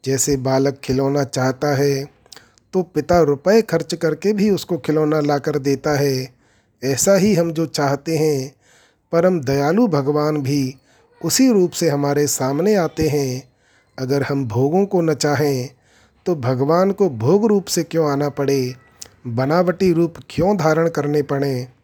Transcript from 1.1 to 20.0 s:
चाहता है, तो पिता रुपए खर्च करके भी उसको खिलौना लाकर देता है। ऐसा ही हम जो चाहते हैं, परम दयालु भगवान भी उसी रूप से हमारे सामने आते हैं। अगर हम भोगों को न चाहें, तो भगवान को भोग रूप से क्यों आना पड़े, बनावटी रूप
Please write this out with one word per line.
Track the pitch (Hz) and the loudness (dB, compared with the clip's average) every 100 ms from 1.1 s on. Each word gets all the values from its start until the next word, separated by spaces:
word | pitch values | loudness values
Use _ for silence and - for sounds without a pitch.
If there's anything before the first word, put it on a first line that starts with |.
| 143 | 0
चाहता | 135 - 127 123 147 | -2 -2 -2 -2 -2
है, | 135 143 139 143 _ _ - _ _ _ | 0 0 -2 -8 _ _ -20 _ _ _
तो | 185 | -6
पिता | 180 151 143 175 | -4 -6 0 2
रुपए | 151 143 - 220 | 2 2 2 2
खर्च | 220 165 160 | 2 -2 -2
करके | 165 165 151 196 | -4 -2 -2 -2
भी | 214 214 | 0 0
उसको | 185 - 165 | 0 -2 -6
खिलौना | - 156 151 156 | -2 0 2 0
लाकर | 147 143 156 147 | 0 -2 -2 -2
देता | 139 135 151 143 | -2 -2 0 0
है। | 143 131 131 _ _ _ _ _ | 0 -2 -6 _ _ _ _ _
ऐसा | 131 135 - | -4 0 2
ही | 196 202 | 4 4
हम | 175 170 | 2 0
जो | 156 165 | -2 -4
चाहते | - 143 139 151 160 | -2 -2 -2 -2 0
हैं, | 156 143 131 _ _ _ _ _ _ | 0 0 -6 _ _ _ _ _ _
परम | 165 180 180 | 2 2 0
दयालु | 127 139 143 190 240 | 0 0 0 2 2
भगवान | 151 139 147 151 151 | 2 0 0 0 -2
भी | 131 147 131 139 _ _ _ _ | -2 -2 -2 -6 _ _ _ _
उसी | 170 - 262 | -4 2 4
रूप | 214 180 | 4 2
से | - 165 | 0 -2
हमारे | 143 143 143 147 | 0 0 0 0
सामने | - 131 143 190 | -2 -2 0 2
आते | 208 160 - 156 | 2 0 -2 -2
हैं। | 147 135 127 - _ _ _ _ - | 0 -2 -6 -10 _ _ _ _ -10
अगर | 131 139 | -4 -2
हम | 131 143 127 | -2 -4 -2
भोगों | 113 139 175 196 | 0 2 2 0
को | 185 | 0
न | 165 | 0
चाहें, | 147 151 139 147 131 123 _ _ _ _ _ - | 0 0 0 0 -2 -6 _ _ _ _ _ -6
तो | |
भगवान | 170 120 127 139 165 190 | -4 -2 0 2 2 2
को | 196 196 | 0 -2
भोग | 120 117 196 220 | 0 2 2 4
रूप | 208 | 0
से | 180 - | 0 -6
क्यों | 160 165 156 | -4 -2 0
आना | 139 143 | 0 -2
पड़े, | - 139 139 127 127 _ _ - _ 127 | -2 0 0 -2 -8 _ _ -20 _ -8
बनावटी | 117 131 165 180 175 190 | -4 0 2 2 2 2
रूप | 165 | 2